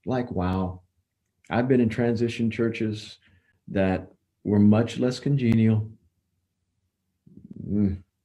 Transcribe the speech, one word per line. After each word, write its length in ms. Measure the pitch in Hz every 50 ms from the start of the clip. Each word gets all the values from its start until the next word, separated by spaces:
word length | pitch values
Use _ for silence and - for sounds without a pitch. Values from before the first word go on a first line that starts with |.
| _
like, 260 | 90 127 127 123 -
wow, 520 | 90 92 90 90 92 95 95 87 87 - - _ _ _ _ _ _ _ _ _ _ _ _ _
I've 200 | 85 113 123 131
been 120 | 135 123
in 80 | 120 107
transition 600 | - - 120 120 117 107 120 117 - - 117 113
churches 680 | 110 - 117 113 110 - 113 110 107 104 - - - - _ _ _ _ _ _ _ _ _ -
that 440 | - 98 95 95 92 90 92 - _ _ _ _ _ _ _
were 180 | 95 104 104
much 380 | 104 104 107 110 117 113 - -
less 200 | 123 127 127 -
congenial, 720 | - 143 143 131 123 113 113 113 113 110 110 110 107 - - - _ _ _ _ _ _ _ _ _ _ _ _ _ _ _ _ _ _ _ _ _ _ _ _ _ - - - - - - - -
mm, 300 | - 98 104 104 95 90 92 - _ _ _ _